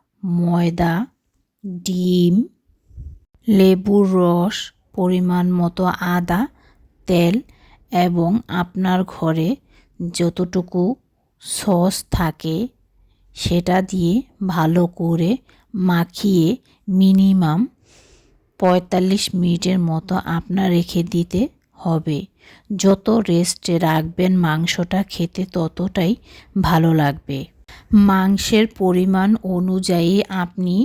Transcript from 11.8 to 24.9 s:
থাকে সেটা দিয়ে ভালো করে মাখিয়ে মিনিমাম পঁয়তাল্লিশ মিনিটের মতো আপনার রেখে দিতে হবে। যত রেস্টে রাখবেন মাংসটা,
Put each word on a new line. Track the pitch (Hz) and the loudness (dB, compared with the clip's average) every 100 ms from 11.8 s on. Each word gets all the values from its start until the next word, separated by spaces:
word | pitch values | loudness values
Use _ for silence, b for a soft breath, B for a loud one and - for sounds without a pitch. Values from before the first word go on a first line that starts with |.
| 180 - - | 0 -2 -4
থাকে | - 165 - 160 160 247 - _ _ _ _ _ - | -2 -2 -4 -6 -4 -6 -10 _ _ _ _ _ -10
সেটা | - 175 175 185 | -2 -2 0 0
দিয়ে | 185 185 170 220 - - 190 | -2 -2 0 0 -4 -6 -4
ভালো | 170 160 175 175 - | 0 0 2 0 -2
করে | 170 165 165 262 b b b | -2 0 0 -2 b b b
মাখিয়ে | 196 185 170 170 - 202 180 160 254 b b - | -4 0 0 -2 -4 0 2 2 -2 b b -2
মিনিমাম | 185 190 190 196 190 165 165 254 _ b b b b b b _ - | 2 4 6 4 4 2 0 -2 _ b b b b b b _ -2
পঁয়তাল্লিশ | 185 180 180 180 185 202 - | 2 2 0 0 0 0 -2
মিনিটের | 185 175 175 190 185 | -2 0 0 0 0
মতো | 170 160 190 180 - | 0 -2 -4 -4 -2
আপনার | 165 - 185 190 | -6 -4 -2 0
রেখে | 175 175 175 | 0 0 -4
দিতে | 170 170 175 180 277 - _ - | -2 -2 -2 -2 -4 -6 _ -10
হবে। | 175 160 160 151 196 b b b - | -4 -2 -2 -6 -8 b b b -12
যত | 196 190 190 214 226 | -2 2 2 2 0
রেস্টে | 190 170 175 - - 170 | 2 0 0 -4 -4 0
রাখবেন | 165 160 160 170 185 185 | 0 0 -2 -2 0 2
মাংসটা, | 165 156 170 - 175 | 2 0 -2 -4 -2